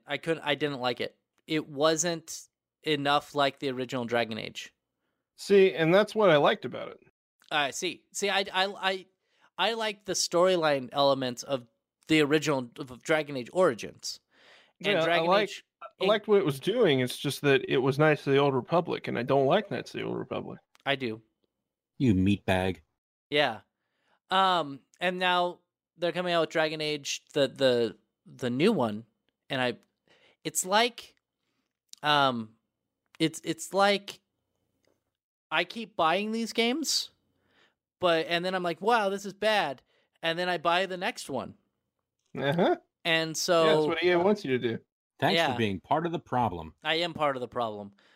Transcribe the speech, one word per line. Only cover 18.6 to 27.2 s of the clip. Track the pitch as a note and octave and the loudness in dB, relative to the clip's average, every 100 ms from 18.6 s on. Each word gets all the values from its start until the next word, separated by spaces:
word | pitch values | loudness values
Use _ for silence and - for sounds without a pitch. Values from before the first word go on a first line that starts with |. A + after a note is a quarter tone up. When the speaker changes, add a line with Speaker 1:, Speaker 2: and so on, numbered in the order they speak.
| A#2+ E3+ E3 A#2+ - | 0 -2 0 -6 -4
Speaker 2:
and | B2+ | -4
I | |
don't | B2+ C#3 C3+ | 0 2 4
like | F3+ G#3 | 2 0
Knights | A#2 - | -8 -8
of | A2 | -8
the | A2 | -6
Old | A#2 | -6
Republic. | A2 G#2 G2 - _ _ - | -6 -8 -10 -16 _ _ -4
Speaker 1:
I | |
do. | C#3 B2+ A2 _ _ _ _ _ _ _ - | -4 -4 -8 _ _ _ _ _ _ _ -2
Speaker 3:
You | C3+ | 2
meatbag. | F#2 F#2+ G2+ - F#2 F#2 F2+ _ _ _ _ _ | 4 2 0 0 -2 -2 -6 _ _ _ _ _
Speaker 1:
Yeah. | C#3+ C#3+ G#2+ - _ _ _ _ _ _ | -2 -2 -4 -14 _ _ _ _ _ _
Um, | F#3 F#3+ F3+ D3 C#3 _ _ | 2 2 2 -2 -10 _ _
and | F3 F3+ | -4 -2
now | F#3 F3+ F3+ F3 _ _ _ _ | 0 2 0 -4 _ _ _ _
they're | E3+ | -4
coming | E3 F3+ | -4 -2
out | E3+ | 0
with | D#3+ | 0
Dragon | E3 D#3 D#3 | 0 -2 -2
Age, | D3+ D3+ C#3+ - | -4 -6 -6 -10